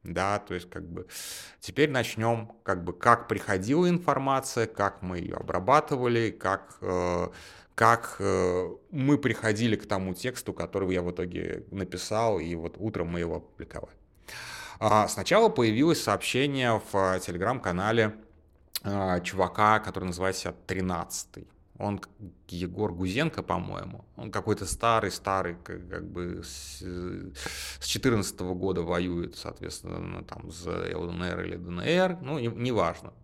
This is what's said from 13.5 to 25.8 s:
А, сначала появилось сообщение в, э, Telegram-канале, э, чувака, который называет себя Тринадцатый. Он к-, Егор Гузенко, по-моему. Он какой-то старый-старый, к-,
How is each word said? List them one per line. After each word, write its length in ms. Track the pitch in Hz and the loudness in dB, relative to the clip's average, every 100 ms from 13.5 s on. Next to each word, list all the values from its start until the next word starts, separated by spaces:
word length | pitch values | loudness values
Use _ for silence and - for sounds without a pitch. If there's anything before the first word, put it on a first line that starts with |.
| - - - - - _ _ - - - - - - | -16 -12 -12 -12 -16 _ _ -16 -14 -12 -12 -14 -2
А, 260 | 110 107 98 | 6 6 6
сначала 420 | - 95 202 220 | 0 4 6 6
появилось 540 | - 113 107 160 160 | 6 4 6 6 4
сообщение 800 | - 98 - 123 143 139 123 107 - | 2 0 2 2 2 2 2 2 2
в, 60 | 101 | 2
э, 220 | 95 92 | 4 2
Telegram-канале, 1000 | 95 87 98 131 95 87 104 117 107 107 - - _ _ _ - | -2 -2 0 0 0 0 2 4 4 0 -18 -20 _ _ _ -8
э, 380 | 101 101 95 90 | -4 0 2 0
чувака, 560 | 87 95 90 - 107 110 | 0 2 2 6 6 6
который 280 | 107 92 92 | 2 -4 -4
называет 280 | 87 95 | 0 0
себя 180 | 92 87 90 - | 0 -6 -8 -6
Тринадцатый. 800 | 95 92 87 87 - - - - _ _ - | -2 0 -2 -4 -8 -10 -16 -18 _ _ -6
Он 200 | 104 98 | -4 -4
к-, 100 | - - 98 - - | -8 -16 -16 -16 -10
Егор 440 | 87 90 90 104 | -6 -4 -2 -2
Гузенко, 500 | 85 92 104 160 - | 0 -2 0 -2 -2
по-моему. 640 | 90 90 95 92 - - - - | -4 -4 -2 -6 -8 -12 -16 -12
Он 140 | 113 | -6
какой-то 360 | 101 107 101 95 | -4 0 -2 -2
старый-старый, 920 | - 117 113 101 - - 95 87 87 | 0 4 4 2 -4 -2 0 0 -6
к-, 240 | - 90 | -12 -14